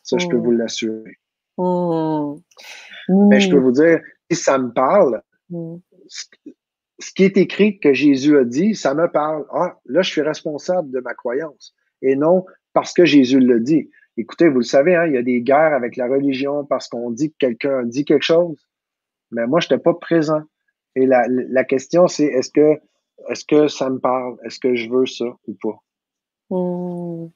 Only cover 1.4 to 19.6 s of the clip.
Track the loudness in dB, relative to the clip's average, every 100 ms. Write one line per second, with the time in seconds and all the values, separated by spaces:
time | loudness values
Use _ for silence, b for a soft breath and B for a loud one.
1.4 | _ -6 -2 -2 -2 -2 -2 -4 -6 -10
2.4 | _ _ B B B B 0 4 6 6
3.4 | 4 4 4 4 4 2 B B _ -2
4.4 | 0 0 -2 -2 2 4 2 0 _ _
5.4 | _ -12 -12 -14 _ _ _ -18 -18 _
6.4 | -20 _ _ _ _ _ -14 2 2 4
7.4 | 0 2 0 2 0 4 2 2 4 4
8.4 | 2 0 -2 0 -2 -2 -2 -2 -2 -6
9.4 | -6 -4 -4 -6 -4 -2 -2 -2 -4 -4
10.4 | -8 -10 -4 -4 -4 -8 -8 -10 -6 -6
11.4 | -8 _ -20 _ _ _ -2 2 2 2
12.4 | 0 B _ -4 0 2 6 6 6 4
13.4 | 4 2 2 0 -2 b b -12 -12 0
14.4 | 2 2 2 2 4 2 0 -2 0 -2
15.4 | 2 2 4 0 -4 -6 -2 0 0 -2
16.4 | -4 -6 -4 -6 -6 -10 -8 -6 -6 _
17.4 | -4 -2 -4 -4 -4 -6 0 0 2 0
18.4 | 0 -6 _ _ _ _ _ _ _ -6
19.4 | -2 -2